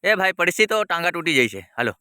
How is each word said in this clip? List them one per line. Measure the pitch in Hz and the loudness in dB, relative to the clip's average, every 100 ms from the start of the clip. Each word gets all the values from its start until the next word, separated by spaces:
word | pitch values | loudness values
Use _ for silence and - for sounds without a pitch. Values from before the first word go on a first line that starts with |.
એ | 185 208 | 0 0
ભાઈ, | 190 | 0
પડશી | 185 175 - 208 | 0 -2 2 0
તો | 220 | 0
ટાંગા | 208 170 170 | -2 -2 -2
તૂટી | 170 165 139 | -2 0 2
જાય | 117 | 2
છે. | 98 92 - | -2 -12 -4
હાલો. | 120 - | -4 -4